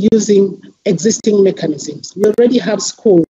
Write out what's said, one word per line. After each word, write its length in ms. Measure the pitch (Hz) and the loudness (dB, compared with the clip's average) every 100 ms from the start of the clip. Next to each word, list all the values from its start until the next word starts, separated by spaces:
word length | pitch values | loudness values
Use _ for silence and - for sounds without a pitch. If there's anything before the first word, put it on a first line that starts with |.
| 196 | 0
using 500 | 220 208 202 196 - - _ - | 0 2 2 2 -2 -16 _ -4
existing 580 | 175 180 220 - 208 | -2 -2 -2 0 2
mechanisms. 680 | 190 - 165 147 - 147 - - | 2 0 -4 -8 -10 -14 -16 -4
We 80 | 208 | -2
already 320 | 214 240 247 | 2 2 2
have 220 | 185 208 | -2 -4
schools. 440 | - - - 180 160 | -6 -6 2 2 2